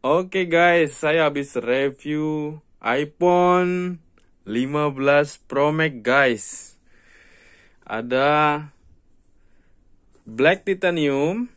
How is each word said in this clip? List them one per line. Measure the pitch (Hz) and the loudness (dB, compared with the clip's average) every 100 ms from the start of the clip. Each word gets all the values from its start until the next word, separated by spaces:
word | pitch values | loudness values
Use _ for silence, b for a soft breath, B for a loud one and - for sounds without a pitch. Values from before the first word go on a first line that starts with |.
Oke, | 135 160 185 190 180 | 2 0 0 -4 0
guys, | 165 175 170 151 - | 4 4 4 2 -2
saya | 151 160 151 | -2 2 0
habis | 143 139 123 | -2 -6 -6
review | 117 127 139 135 147 151 156 151 151 156 _ _ | -2 0 0 -4 -6 -4 -4 -4 -6 -10 _ _
iPhone | 107 131 147 _ 175 180 180 180 180 180 180 170 _ _ _ _ | -4 -2 -4 _ 2 4 4 4 2 -2 -4 -8 _ _ _ _
lima | - 113 131 147 147 | -6 -4 -2 -2 -2
belas | 135 139 143 147 - | 0 2 2 0 -6
Pro | _ 135 147 | _ 0 0
Max, | 156 156 127 | 0 -2 -2
guys. | 110 135 135 110 - - - _ _ b b b b b b b b b - | 0 2 2 0 -8 -14 -16 _ _ b b b b b b b b b -10
Ada | 110 120 127 143 151 151 147 151 _ _ - _ _ _ _ _ _ _ _ _ _ _ _ - | -10 -2 0 2 4 2 0 -8 _ _ -20 _ _ _ _ _ _ _ _ _ _ _ _ -18
black | 110 147 190 - | 2 2 2 -2
titanium. | 190 185 175 147 139 147 208 247 | -2 0 0 0 0 -2 -2 -8